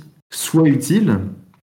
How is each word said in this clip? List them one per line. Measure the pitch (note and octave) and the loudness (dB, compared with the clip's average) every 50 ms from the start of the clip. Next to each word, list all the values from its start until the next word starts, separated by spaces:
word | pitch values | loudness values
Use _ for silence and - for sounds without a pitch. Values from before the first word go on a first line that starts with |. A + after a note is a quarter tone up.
| - - _ _ _ _ | -18 -20 _ _ _ _
soit | - - - - - D#3+ D#3+ | -12 -12 -6 -2 2 2 4
utile, | D3+ C#3 B2 - - F3 A3 G#3+ E3 A2 F#2 F#2 F#2 - - - _ _ _ _ | 4 2 2 0 0 0 2 2 2 0 -2 -4 -6 -12 -14 -20 _ _ _ _